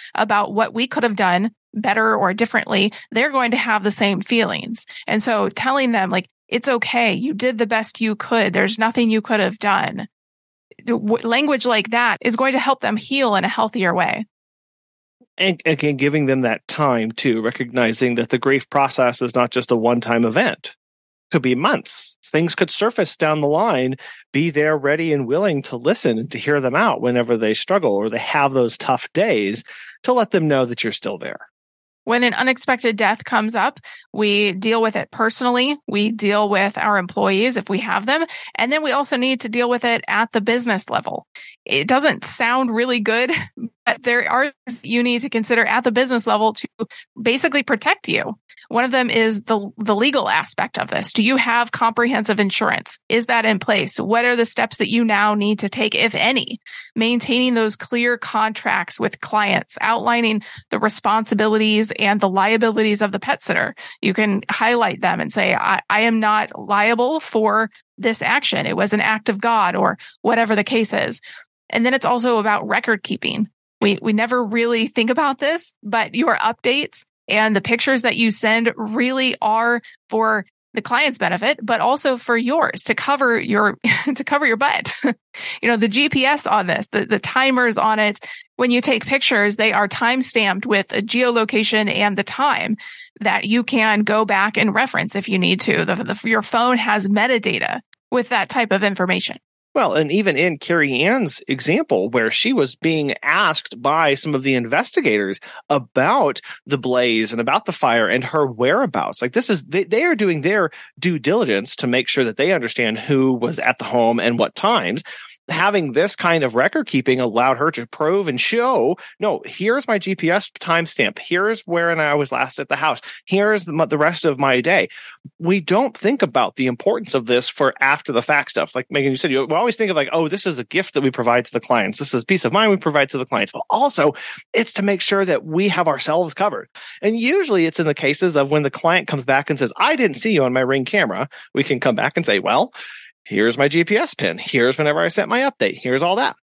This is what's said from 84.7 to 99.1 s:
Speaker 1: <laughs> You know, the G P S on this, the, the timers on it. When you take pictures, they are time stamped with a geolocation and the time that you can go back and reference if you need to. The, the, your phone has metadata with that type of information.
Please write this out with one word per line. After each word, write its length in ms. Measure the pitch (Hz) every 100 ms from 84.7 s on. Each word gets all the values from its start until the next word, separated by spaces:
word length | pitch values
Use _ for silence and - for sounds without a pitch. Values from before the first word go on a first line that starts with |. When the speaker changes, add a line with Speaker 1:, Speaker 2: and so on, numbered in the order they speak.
| - - -
Speaker 1:
<laughs> 120 | 277 - _ - - -
You 80 | 233
know, 60 | 233
the 120 | 226
G 200 | 220 285
P 160 | 269
S 220 | 262 294 -
on 220 | 208 180
this, 200 | 160 214
the, 180 | 202 208
the 140 | 202
timers 580 | - 262 269 254 240 214
on 200 | 220 214
it. 200 | 208 208 - - - -
When 140 | 247
you 80 | 240
take 260 | 285 240 -
pictures, 520 | 269 - 226 208 214
they 160 | 220
are 140 | 202 202
time 340 | - 233 262
stamped 440 | 254 233 202 185 233
with 260 | 202 -
a 80 | -
geolocation 920 | 214 240 247 233 220 220 220 214 208
and 240 | - 208 196
the 80 |
time 540 | 202 - 277 240 - 214 - - - -
that 240 | 202 196 208
you 180 | 233
can 400 | 233 226 220 208
go 200 | 208 214
back 320 | 214 196 202 -
and 180 | 202
reference 420 | 202 262 - 214 196
if 120 | 196
you 120 | 190
need 200 | 180 185
to. 220 | - 156
The, 120 | 170 185
the, 260 | - 208
your 180 | 226 226
phone 340 | 208 233 247 247
has 300 | 220 214 196
metadata 760 | 208 247 247 - - - - - _ _
with 180 | 247 233
that 200 | 233 -
type 220 | 262 220
of 120 | 196
information. 560 | 202 185 180